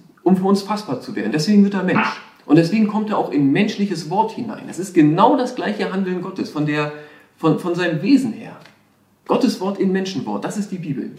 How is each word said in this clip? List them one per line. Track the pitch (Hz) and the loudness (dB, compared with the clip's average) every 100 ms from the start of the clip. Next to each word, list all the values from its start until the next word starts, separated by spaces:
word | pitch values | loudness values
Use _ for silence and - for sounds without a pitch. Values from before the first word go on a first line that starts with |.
| - _ | -20 _
um | 175 185 | 2 4
für | |
uns | 190 196 | 4 2
fassbar | - 208 - 127 | 0 -6 -6 -8
zu | - 104 | -6 -6
werden. | 104 | -2
Deswegen | 156 214 208 | -2 4 6
wird | 196 | 6
er | 196 | 2
Mensch. | 175 160 - - - _ | 0 0 0 -6 -14 _
Und | - 156 | 4 4
deswegen | 165 220 202 | 4 2 0
kommt | 208 208 | 0 -2
er | - | -4
auch | - | -2
in | - 139 | 0 2
menschliches | 165 220 202 202 156 151 | 2 0 0 -4 -4 -4
Wort | 190 220 | -2 -2
hinein. | - 113 - 139 | -4 -10 -10 -12
Das | 160 | -10
ist | 196 | -2
genau | 170 151 170 240 269 | 4 4 6 4 4
das | 247 | 0
gleiche | - 180 208 185 | -4 -6 -4 -4
Handeln | 190 185 180 | -2 -2 -4
Gottes | 190 - - | -6 -8 -6
von | 151 151 | -4 -2
der, | 151 147 - - - _ - | -2 -4 -6 -18 -20 _ -2
von, | 160 - | 0 0
von | 175 | 0
seinem | 175 175 156 | -2 -2 -2
Wesen | 202 277 - | 2 2 2
her. | - - - - _ _ _ _ _ - | -8 -14 -18 -20 _ _ _ _ _ -2
Gottes | 185 226 - | 0 2 0
Wort | 190 202 | -4 -2
in | 190 | 0
Menschenwort, | 190 190 - - 104 | 0 -4 -6 -6 -6
das | - 208 | -6 -6
ist | 202 | -8
die | 175 | -8
Bibel. | 156 120 - | -8 -6 -8